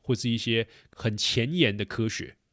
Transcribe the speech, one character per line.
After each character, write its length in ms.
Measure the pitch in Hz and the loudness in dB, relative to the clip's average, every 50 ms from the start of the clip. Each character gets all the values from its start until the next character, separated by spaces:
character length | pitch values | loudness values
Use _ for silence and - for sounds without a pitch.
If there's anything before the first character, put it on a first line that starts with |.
或 140 | _ - 123 | _ -2 -2
是 160 | - - 117 | 0 0 0
一 80 | 117 110 | -2 0
些 260 | - 117 113 113 110 - - - _ _ | 0 0 0 0 0 -2 -10 -20 _ _
很 240 | - - - 113 104 | -12 -4 -2 -2 0
前 360 | 107 - - - 117 117 139 | 0 0 0 2 2 0 2
沿 240 | 170 180 147 107 101 | 2 4 4 4 2
的 80 | 104 101 | 0 -4
科 240 | - - - 110 110 | -4 -2 -2 -2 -2
学。 240 | - - 71 - - _ _ _ | -2 -4 -8 -10 -14 _ _ _